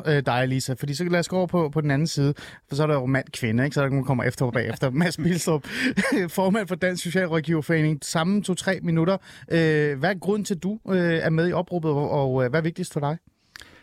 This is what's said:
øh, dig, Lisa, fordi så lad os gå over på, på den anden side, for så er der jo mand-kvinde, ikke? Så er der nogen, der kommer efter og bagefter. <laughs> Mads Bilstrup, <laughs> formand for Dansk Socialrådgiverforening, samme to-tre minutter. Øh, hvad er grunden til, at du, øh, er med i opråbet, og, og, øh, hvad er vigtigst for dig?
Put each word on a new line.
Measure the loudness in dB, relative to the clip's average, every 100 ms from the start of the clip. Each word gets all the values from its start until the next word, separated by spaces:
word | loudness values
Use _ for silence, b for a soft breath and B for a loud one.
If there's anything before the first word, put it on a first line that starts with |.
| 2
øh, | 2 2
dig, | 0 2
Lisa, | 0 -2
fordi | -4 -4
så | -4
lad | 0 0
os | 0
gå | 0
over | 0
på, | 0 0
på | 0
den | 0
anden | 0 0
side, | 2 0 0 B B _
for | -2
så |
er | 2
der |
jo | 2 2
mand-kvinde, | 0 -2 -4 0 0 0
ikke? |
Så | 0
er | 0
der |
nogen, | 0
der | 0
kommer | 0
efter | 0 0 -2
og |
bagefter. | 0 -2 -2 -2 0
<laughs> |
Mads | 0 0
Bilstrup, | 0 0 0 -2 -2 -4 -2 0
<laughs> | 0 0 0 0
formand | 2 2 -2
for | -2
Dansk | -2 -2
Socialrådgiverforening, | -2 -2 0 0 0 -2 2 2 2 0
samme | -2 -2 0 0
to-tre | 0 -2 -2 -2
minutter. | 0 2 2 0 B B -2
Øh, | 2 4 4 2 0
hvad | -2
er | -2
grunden | -2 -2 -2
til, | -4
at |
du, | -4 -4 -2
øh, | 2 2
er | 2 2
med | 2 2
i |
opråbet, | 0 -2 -2 0
og, | 0 0
og, | 0 0 2
øh, | 2
hvad | 0
er |
vigtigst | -2 -4 -6
for | -4
dig? | -4 -4 -10 B B B B B